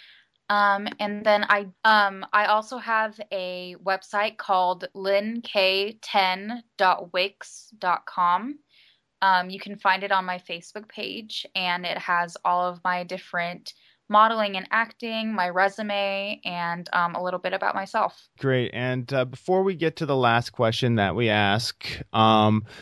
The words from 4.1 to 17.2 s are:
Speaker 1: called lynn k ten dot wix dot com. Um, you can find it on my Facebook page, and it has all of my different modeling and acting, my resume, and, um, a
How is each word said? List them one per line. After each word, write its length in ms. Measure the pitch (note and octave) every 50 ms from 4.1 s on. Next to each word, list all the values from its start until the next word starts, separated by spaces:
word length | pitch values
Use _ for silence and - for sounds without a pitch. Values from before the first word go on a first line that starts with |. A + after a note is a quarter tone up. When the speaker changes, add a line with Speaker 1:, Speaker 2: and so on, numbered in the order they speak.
| - G3+ G#3+ A3 G#3+
Speaker 1:
called 520 | - - G#3 F#3+ F#3 F#3 F3+ F3+ F3 F#3+ - -
lynn 480 | G3 F#3+ G3 G3 G3+ G#3 A3 A#3 A#3
k 540 | A#3 - - G3+ F#3+ F#3+ F#3+ G3 G3+ G#3+ A3+ -
ten 640 | - - - G3+ F#3 F#3 F#3 F#3+ G3+ G#3+ B3 A#3+ - _ _
dot 360 | - G3 F#3 E3+ - F3+ F3
wix 600 | - F3+ F#3+ G3 - _ - - - - - _ A3 _
dot 260 | - F3+ E3+ - -
com. 540 | - - F#3 F3+ F3 F3 F#3+ A3 C#4 D4 - _ _ _ _ _ _ _ _ _ _ _ _
Um, 260 | G3 F#3+ F#3 F3+ F3+ F#3
you 120 | F#3+ F#3
can 160 | - G#3 G3+
find 260 | G3+ - G3 F#3+ F#3+
it 80 | G3 G3
on 140 | G3 F#3+ F#3
my 140 | F#3 F3+ F3
Facebook 500 | - - E3+ E3+ - - - G#3+ G#3+ -
page, 580 | - G#3+ G#3 - - A3+ A3 G#3+ - - - - -
and 320 | F#3+ F#3 F3+ F3 F3+ F3+
it 120 | E3+ - F3+
has 380 | - - F3 F3 F3 E3+ - - -
all 220 | F3+ F3+ F3+ F3+
of 140 | F3+ F3 F3
my 220 | - F3+ F3+ F3+ F3+
different 680 | F3+ F#3 F#3 - - - F3 E3+ F3 F3+ - - - - _ _ _ _ _ _ -
modeling 480 | G#3 G#3 A3 A3 A3+ A3 G#3 G3+ F#3+
and 100 | F#3+ F#3+ -
acting, 600 | G#3 A3+ A3+ A3 - _ A#3+ A3+ A3+ A3 A3 A3
my 160 | G#3+ F#3+ F3+ F3+
resume, 920 | F3 F3+ G3 G3 G3 - G#3+ G#3 G3+ G3+ G3 G3 G3 G3 G3 G3+ G#3 - -
and, 440 | F3+ F3 F3 E3+ E3+ E3+ F3 F3 -
um, 220 | - F3+ F3 F3 -
a 80 | -